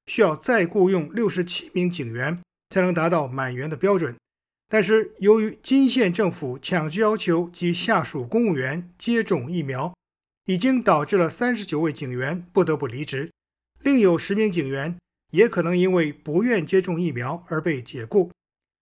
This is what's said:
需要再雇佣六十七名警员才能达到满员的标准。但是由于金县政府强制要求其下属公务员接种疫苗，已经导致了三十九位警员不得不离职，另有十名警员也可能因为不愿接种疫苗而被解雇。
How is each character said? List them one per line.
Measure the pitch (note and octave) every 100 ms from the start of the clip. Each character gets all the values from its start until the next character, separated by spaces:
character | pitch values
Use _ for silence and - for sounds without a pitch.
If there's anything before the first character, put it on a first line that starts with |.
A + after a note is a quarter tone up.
| -
需 | -
要 | F#3 D3+
再 | - A#3
雇 | F3 G#3 F#3
佣 | F#3 D3
六 | A3+ G#3
十 | F3+
七 | F3 - -
名 | F3+ F3+
警 | F3 A#2+
员 | A#2 C#3 F3 - _ _
才 | F#3+
能 | F#3
达 | F3 E3
到 | E3+ C3+
满 | C3+ B2+
员 | B2 D3+
的 | D3+
标 | G3 G3
准。 | C#3 A#2 _ _ _ _ _
但 | A3
是 | F#3+ A3 - -
由 | G3 A3
于 | G#3+ -
金 | - C4+ C4
县 | C4+ F#3+
政 | F3 F#3+
府 | - C3+ B2+
强 | - F#3 D#3
制 | F3+
要 | G#3+ G#3+
求 | F3+ E3+ F3
其 | - F3
下 | F3 - G3
属 | C3+ C#3+
公 | A#2+ A3 A3+
务 | C#3+
员 | C3 E3 F3 _
接 | - A#3
种 | - E3 B2
疫 | F3
苗， | C3+ C3 E3 - _ _ _ _
已 | - F3+
经 | C4 B3+
导 | G3+ D#3
致 | D3 G3
了 | D#3+
三 | - B3 A#3
十 |
九 | F#3+ D3+
位 | D#3+
警 | C3 C3+
员 | B2 C3 F3 F3
不 | G3
得 | E3+ D3+
不 | C#3
离 | B2
职， | D3 C3+ D#3+ _ _ _ _ _
另 | C#4 C4+
有 | F#3+ E3
十 | - G3+
名 | G#3+
警 | E3+ C3+
员 | C3+ D3+ F3 _ _ _
也 | D#3+ A3+
可 | F#3
能 | E3 F3+
因 | F#3
为 | F3+ D#3
不 | - D#3 E3
愿 | A#3+ G#3+
接 | E3+ F#3+
种 | F#3 E3
疫 | F3
苗 | B2 B2+ E3+ -
而 | D#3+
被 | F3 C3+
解 | A#2+ C3 A2+
雇。 | G3+ F3 - _ _ _ _